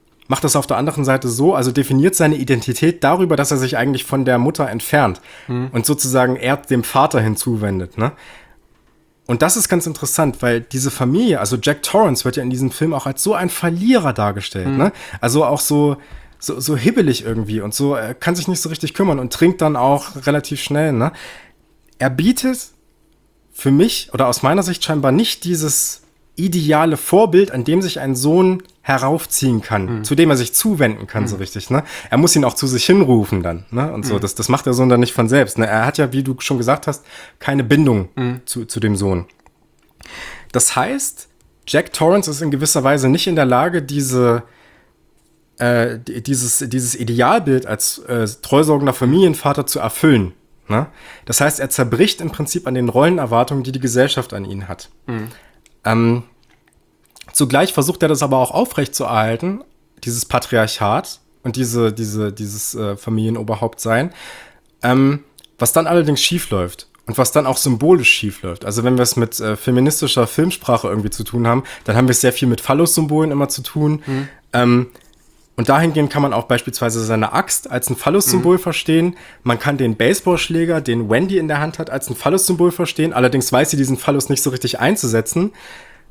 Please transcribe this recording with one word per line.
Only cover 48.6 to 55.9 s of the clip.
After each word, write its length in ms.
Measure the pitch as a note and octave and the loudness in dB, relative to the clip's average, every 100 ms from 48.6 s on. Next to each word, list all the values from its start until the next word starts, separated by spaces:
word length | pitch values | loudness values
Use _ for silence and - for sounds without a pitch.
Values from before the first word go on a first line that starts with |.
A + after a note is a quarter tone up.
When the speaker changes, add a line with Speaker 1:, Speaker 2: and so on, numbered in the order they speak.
| D#3 C#3+ C#3 | 4 2 0
Speaker 1:
Familienvater 720 | - B2+ E3 F3+ D3 C#3+ C#3+ - | 0 2 4 4 2 -2 -2 -4
zu 120 | - | -4
erfüllen, 540 | A2 - D#3 A#2+ F#2 - _ _ - | -4 2 4 4 2 -6 _ _ -4
ne? 180 | A2 D#3 - - - | -2 -2 -10 -20 -16
Das 160 | - A#2 | -4 0
heißt, 200 | D3 - | 0 0
er 100 | C3+ | -4
zerbricht 500 | - A#2 A#2 G#3 - | -2 0 2 2 0
im 100 | E3 | -8
Prinzip 360 | - D3 - C#3 | -6 -6 -6 -4
an 80 | |
den 140 | B2+ A#2+ | -2 0
Rollenerwartungen, 760 | B2 D#3+ F3 B2 A#2 B2+ C#3 | 4 4 2 2 0 2 -2
die 80 | B2+ | -4
die 80 | C3 | -4
Gesellschaft 520 | B2+ B2 C#3 C3+ - | 0 2 2 0 -6
an 120 | G2+ | -8
ihn 220 | F#2+ G2 F#2+ | -10 -10 -10
hat. 200 | - - _ - | -12 -16 _ -10
Speaker 2:
Mhm. 220 | A2+ A2 - _ _ _ _ | -10 -10 -16 _ _ _ _
Speaker 1:
Ähm, 380 | A2 | 0